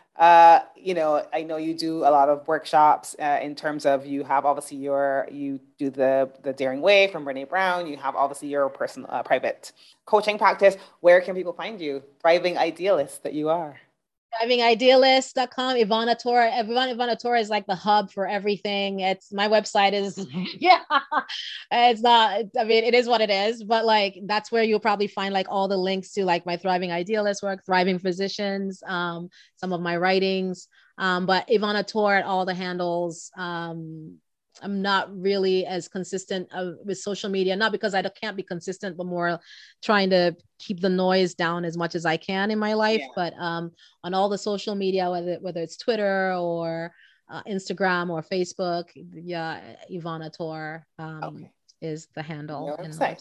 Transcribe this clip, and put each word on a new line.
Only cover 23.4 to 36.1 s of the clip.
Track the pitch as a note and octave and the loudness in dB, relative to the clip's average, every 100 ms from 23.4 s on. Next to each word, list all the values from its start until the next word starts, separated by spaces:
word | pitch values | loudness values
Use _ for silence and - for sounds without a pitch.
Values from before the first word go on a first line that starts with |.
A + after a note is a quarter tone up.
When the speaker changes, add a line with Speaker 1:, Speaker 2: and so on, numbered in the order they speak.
| G#3 A#3 | 0 -2
Speaker 2:
but, | G#3 A3+ A3 | -2 0 4
like, | G#3+ G3 F#3+ F#3+ | 4 2 -2 -4
that's | G#3 - | -4 -2
where | A3+ | 0
you'll | A3+ G#3+ | 2 2
probably | A3 G3+ G3+ | 2 0 -2
find, | - G3 | -4 -2
like, | G3 F#3+ | -2 -2
all | G3+ G3 | -2 0
the | F#3+ | 0
links | F#3 F#3+ F#3 | -2 -2 -6
to, | - F#3 | -4 0
like, | F3 F3 | 0 -2
my | E3+ | -4
Thriving | F#3+ F3+ F#3 | -2 -2 -2
Idealist | E3+ F3+ A3 G#3 G3+ | -4 -4 -2 -2 -4
work, | G3+ G3 - | -6 -8 0
Thriving | F#3 F#3 F3+ | 2 2 0
Physicians, | F#3+ F3 G3 - G3+ G3 G3 F#3+ F#3+ | -2 -4 -4 -4 -4 -4 -6 -8 -8
um, | F3+ F3 E3+ F3 _ _ _ | -6 -6 -6 -12 _ _ _
some | F#3 | -6
of | F3 | -4
my | F3 E3+ | -2 0
writings. | F#3 F#3+ F#3+ F#3+ F#3 F3+ - _ _ - | 2 2 2 0 -4 -6 -12 _ _ -6
Um, | F#3+ F3+ F3+ | -2 0 2
but | F#3 - | 0 2
Ivana | G#3+ G#3 G#3 G3+ | 0 0 -2 -2
Torre | A3 G#3 G3 | 0 2 2
at | E3+ | 0
all | F#3 F#3 | -2 -2
the | |
handles. | F3+ F#3 F3+ F3 E3+ F3 E3 - - | -4 -6 -4 -2 -2 -4 -8 -14 -10
Um, | F3 E3+ E3+ E3 D#3+ D#3+ D#3+ D#3+ _ _ _ _ | -8 -6 -8 -10 -12 -14 -16 -20 _ _ _ _
I'm | G3 G3 | -8 -4
not | G3 G3 - G3 | 0 0 -2 -4
really | F#3+ G3 F#3+ F#3 E3 | -2 0 2 0 -2
as | F3+ - | -6 -8
consistent, | F#3+ F3+ | -10 -8